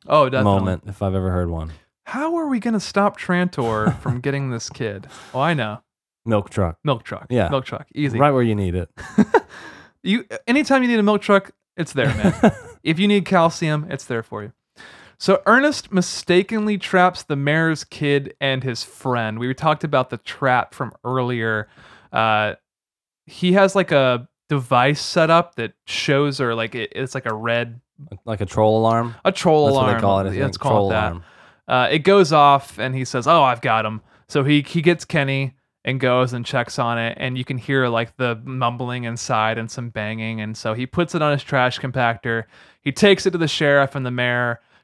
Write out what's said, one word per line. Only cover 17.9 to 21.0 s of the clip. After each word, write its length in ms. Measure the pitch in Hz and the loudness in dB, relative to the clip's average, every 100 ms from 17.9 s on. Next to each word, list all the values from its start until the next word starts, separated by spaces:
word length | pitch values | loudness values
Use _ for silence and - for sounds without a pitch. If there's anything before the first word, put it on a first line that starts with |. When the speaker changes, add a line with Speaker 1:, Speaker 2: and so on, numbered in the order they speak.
| - 147 143 139 - | -6 0 0 -2 -4
Speaker 1:
and 240 | 139 131 | -2 -2
his 180 | 131 117 | -4 -6
friend. 540 | - - 131 120 110 110 | -10 -8 -4 -2 -2 -4
We 160 | 123 | -6
talked 300 | 131 156 151 | -2 -2 -2
about 260 | 156 139 127 | 0 -2 -2
the 80 | 120 | -6
trap 560 | - - 135 123 - | -12 -4 0 0 0
from 200 | - 117 - | -6 -10 -8